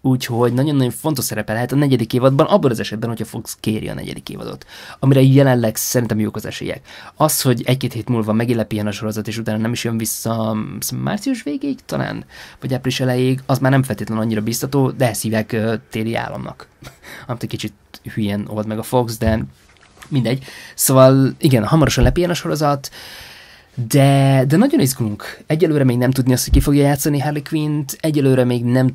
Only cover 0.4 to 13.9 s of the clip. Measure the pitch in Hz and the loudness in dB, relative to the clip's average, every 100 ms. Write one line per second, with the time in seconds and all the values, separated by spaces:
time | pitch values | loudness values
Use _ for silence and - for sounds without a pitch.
0.4 | 120 120 147 143 127 113 156 147 110 107 | 2 2 0 2 0 -2 -4 -4 -4 -6
1.4 | 107 110 127 135 147 127 113 127 131 135 | -4 -4 -2 0 2 2 2 2 4 4
2.4 | 156 202 151 113 101 107 117 117 110 110 | 2 4 2 0 -6 -6 -6 -6 -8 -10
3.4 | - - - 110 - 107 - - - - | -12 -8 -4 -4 -6 -10 -10 -12 -12 -12
4.4 | - 101 - - - - 135 135 135 135 | -12 -14 -16 -20 -20 -2 4 6 8 6
5.4 | 139 123 113 110 - 127 117 107 107 104 | 6 4 0 -2 -2 -2 0 -2 -2 -4
6.4 | - - 92 82 - - - _ 156 - | -10 -10 -10 -10 -14 -20 -20 _ 0 2
7.4 | 139 120 - 135 123 117 104 117 107 110 | 0 0 0 -2 -2 -6 -2 -2 0 0
8.4 | 117 117 107 107 104 101 110 107 107 110 | 0 -2 -2 -2 -4 -4 -6 -6 -6 -6
9.4 | 110 107 113 120 120 113 110 - 117 113 | -4 -2 -2 -4 -4 -4 -4 -4 -4 -2
10.4 | 110 110 110 92 - 127 131 208 269 247 | -2 -4 -6 -8 -8 -6 -4 -4 -4 -4
11.4 | 285 285 285 269 - 139 113 110 - - | -4 -6 -6 -8 -6 -6 -6 -8 -12 -20
12.4 | - - 127 127 131 131 127 123 127 131 | -20 -12 -6 -4 -2 -2 -2 0 0 0
13.4 | - 135 135 135 131 | -2 0 2 2 2